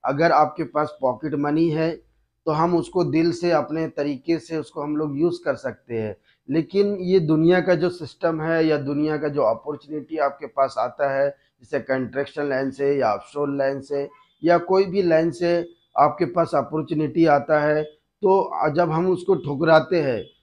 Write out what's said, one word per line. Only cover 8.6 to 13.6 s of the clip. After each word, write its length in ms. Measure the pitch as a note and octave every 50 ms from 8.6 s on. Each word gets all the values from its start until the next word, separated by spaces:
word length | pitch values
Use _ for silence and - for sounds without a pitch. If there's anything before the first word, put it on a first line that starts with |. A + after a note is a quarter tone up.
| D#3+
या 100 | D#3+ D#3
दुनिया 400 | D3 C3+ C#3 D3 C#3+ D3+ D#3 D3+
का 120 | D3 D3 D3
जो 140 | C#3+ D3 C3+
अपॉर्चुनिटी 760 | G#2+ A#2 - - D3 D3 D3 - C#3+ D3+ D3+ C3 _ D#3
आपके 300 | D#3 D3 C#3 C3+ - D3+
पास 280 | B2 _ C#3+ C#3 C3 - A2
आता 320 | A2+ B2 - - D3 C#3
है, 180 | C3+ C3+ C#3 C#3+
जैसे 520 | C#3 _ _ _ _ _ B2+ _ D3 C#3
कंस्ट्रक्शन 680 | A2 - C3 C3 C3 A2 F2+ C3+ C#3+ C#3 - D3+ D3 C#3+
लाइन 220 | C3+ C3 C#3 C3+
से 240 | C3+ C3+ C#3+ C#3 C#3+
या 160 | C#3 B2+ A2+ G#2
ऑफशोर 420 | G2 - - - D3 C#3+ C#3 C#3
लाइन 240 | C#3